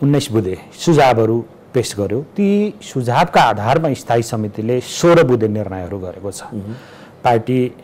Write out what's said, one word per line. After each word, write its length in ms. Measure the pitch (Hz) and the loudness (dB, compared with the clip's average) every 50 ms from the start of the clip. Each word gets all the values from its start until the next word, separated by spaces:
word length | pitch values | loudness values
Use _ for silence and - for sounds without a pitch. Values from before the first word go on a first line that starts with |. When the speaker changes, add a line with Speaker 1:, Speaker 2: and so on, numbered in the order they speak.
| 143 | 0
Speaker 1:
उन्नाइस 300 | 143 147 143 - - 107 | 2 2 2 0 0 -2
बुँदे 260 | 113 95 92 92 - - - - | -2 -2 -2 -6 -8 -12 -20 -16
सुझावहरू 720 | - - 170 160 147 139 127 120 113 113 110 113 117 117 - - - - - - | -6 0 2 4 6 6 4 4 4 2 0 0 -2 -4 -8 -16 -20 -20 -4 -2
पेश 200 | 131 110 - - 101 | -2 -2 -2 -4 -6
गर्यो। 220 | 101 95 104 131 | -4 -4 -4 -6
ती 540 | 151 - - - 202 196 202 208 208 214 - - - | -6 -8 -4 -2 0 2 2 2 0 -2 -4 -10 -18
सुझावका 580 | - - 135 123 120 117 143 175 165 - 185 | -10 -6 -6 -2 0 2 2 0 2 4 2
आधारमा 520 | 147 117 104 101 101 113 139 165 160 151 127 | 4 4 2 0 0 0 0 2 2 0 -4
स्थायी 300 | - - - 120 117 117 | -4 -2 -2 0 0 0
समितिले 580 | - 123 107 107 104 101 - 110 113 123 123 | -2 -4 -6 -6 -6 -6 -8 -4 -2 -2 -4
सोह्र 420 | - - - - - 170 170 170 160 | -4 -6 -8 0 4 6 6 6 6
बुँदे 240 | 131 123 113 110 107 | 4 4 2 2 0
निर्णयहरू 500 | 104 107 104 95 95 92 90 85 98 98 | -2 -2 -4 -6 -8 -10 -8 -8 -8 -8
गरेको 320 | 92 90 - 92 92 101 | -8 -10 -12 -10 -10 -10
छ। 120 | 95 - - | -10 -10 -14
Speaker 2:
मह्म। 320 | - 117 107 95 104 117 135 - - - - - - - - - | -12 -12 -12 -10 -10 -14 -14 -16 -20 -20 -20 -20 -20 -20 -4 0
Speaker 1:
पार्टी 480 | 127 120 113 113 - 127 127 123 123 - - | 2 2 2 0 0 -2 0 0 -2 -4 -6